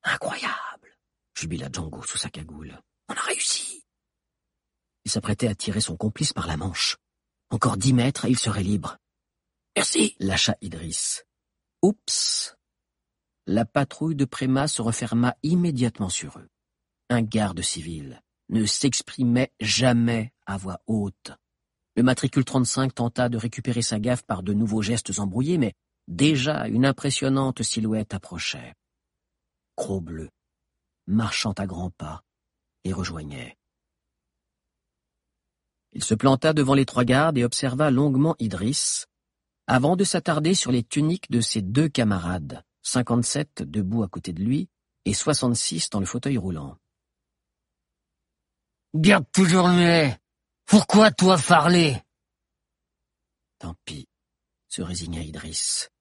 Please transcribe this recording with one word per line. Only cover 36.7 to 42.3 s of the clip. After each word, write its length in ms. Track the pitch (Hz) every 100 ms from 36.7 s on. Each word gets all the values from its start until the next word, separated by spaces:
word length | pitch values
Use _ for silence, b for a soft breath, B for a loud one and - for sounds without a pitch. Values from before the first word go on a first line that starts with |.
les 120 | 139 135
trois 180 | -
gardes 340 | 120 127 156 147
et 60 |
observa 460 | 120 - 135 123 151
longuement 460 | 127 147 131 151 165
Idriss, 680 | 113 92 104 147 - - - _ _ _ _ _ -
avant 300 | 127 139 180
de 80 |
s'attarder 500 | 196 180 - 156 156
sur 180 | 190 -
les 100 | 123
tuniques 480 | 117 - 151 175 -
de 100 | 120
ses 220 | 113 117
deux 260 | 95 117 160
camarades, 760 | 139 113 98 85